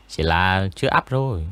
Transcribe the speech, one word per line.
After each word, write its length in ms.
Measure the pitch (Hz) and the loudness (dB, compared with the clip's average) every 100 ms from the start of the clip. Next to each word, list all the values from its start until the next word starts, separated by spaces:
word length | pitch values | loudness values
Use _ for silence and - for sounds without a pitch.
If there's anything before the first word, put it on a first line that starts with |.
| - | -10
Chỉ 140 | - | -2
là 460 | 80 82 92 95 95 | 2 2 4 2 -2
chưa 140 | - 135 - | -4 0 0
up 60 | - | 0
thôi, 380 | 131 135 92 80 | -2 -2 -4 -6